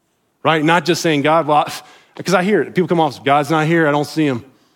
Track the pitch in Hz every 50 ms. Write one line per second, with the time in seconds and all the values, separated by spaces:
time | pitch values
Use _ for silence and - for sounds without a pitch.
0 | _ _ _ _ _ _ _ _ - 147 160 160 147 156 165 180 151 170 170 -
1 | - 170 156 143 135 147 156 170 151 143 151 147 160 - - - - - - -
2 | _ _ _ - - 180 185 190 180 202 208 175 127 - - 185 175 147 175 170
3 | 160 147 123 - - 139 143 147 143 127 165 156 151 156 170 170 160 147 143 147
4 | 147 - - 156 156 143 127 117 - - _ _ _ _ _